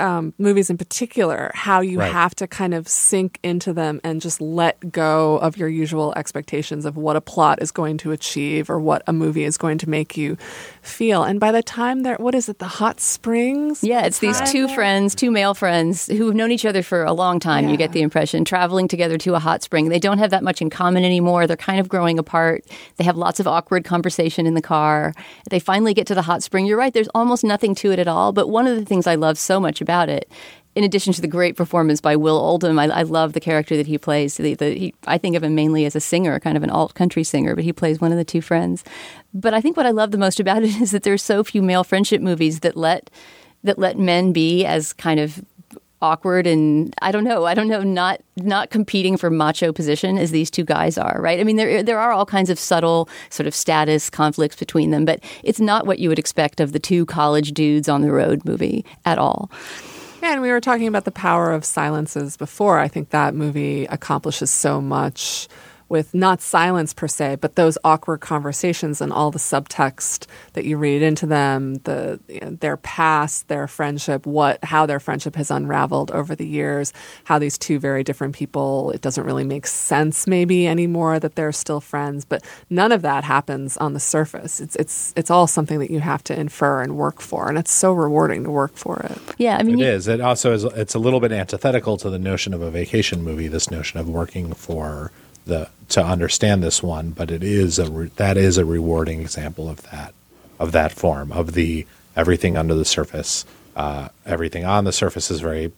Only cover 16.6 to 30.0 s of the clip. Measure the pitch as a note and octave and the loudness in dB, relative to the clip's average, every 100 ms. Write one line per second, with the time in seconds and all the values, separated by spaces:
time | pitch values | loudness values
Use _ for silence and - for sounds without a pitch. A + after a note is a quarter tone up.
16.6 | A3 G3 E3+ F3 D#3+ E3+ F3+ F3 E3 C#3+ | 2 0 0 0 2 2 2 2 2 2
17.6 | D3 D3+ D#3+ E3 D3 D#3+ D3+ D#3+ D#3+ F#3 | 2 2 0 0 0 2 0 0 0 2
18.6 | F3 F#3 F#3 F3 E3+ E3 F#3 E3+ D#3+ E3 | 2 2 0 0 0 0 0 0 0 -2
19.6 | - D#3+ D#3 E3+ G3 G3+ G#3+ F#3+ F#3 F3 | 0 0 2 2 2 2 2 2 0 -2
20.6 | D#3+ - F3+ F3+ F3+ F3+ F3 F3 E3 E3 | -4 0 2 4 4 4 4 4 4 2
21.6 | - F#3+ F#3 F#3+ E3+ E3 D#3+ E3 E3 E3 | 0 0 0 2 2 2 0 2 2 0
22.6 | - - - - F3 E3 F3 F3 F#3 E3 | -4 -18 -12 -2 0 2 0 0 0 0
23.6 | - F#3 - F3 D#3+ - E3 - E3 E3 | 0 -2 0 -2 0 0 0 0 2 0
24.6 | - D#3 D3+ D3+ D#3 D#3 - - - F#3 | 0 2 2 2 0 -6 -12 -20 -4 -2
25.6 | - G3 A3 G3+ F#3 F#3+ E3 F3 - F#3+ | 0 2 2 2 0 0 0 -2 0 0
26.6 | G3 G#3+ C4 A#3+ G#3+ A3 A#3+ B3 G#3+ G#3 | 2 2 2 0 0 0 2 2 2 2
27.6 | G#3+ G3 G3+ F#3 E3+ E3 G3+ G3+ - A3 | 0 0 2 2 2 2 2 2 2 2
28.6 | B3+ A#3 G3+ F#3+ F3 E3 D#3 D#3 - F#3+ | 2 0 0 0 2 2 2 0 0 0
29.6 | E3+ - D3 F3 | 0 -2 0 0